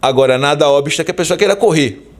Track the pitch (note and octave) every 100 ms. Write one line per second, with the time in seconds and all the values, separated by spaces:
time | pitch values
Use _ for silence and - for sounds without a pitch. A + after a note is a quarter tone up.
0 | C3 B2+ C3 B2+ C#3+ D3 D3+ C#3+ C#3+ D#3
1 | D#3+ F3+ E3 F3+ G3+ G3 G#3 D#3+ C3 F#2+
2 | -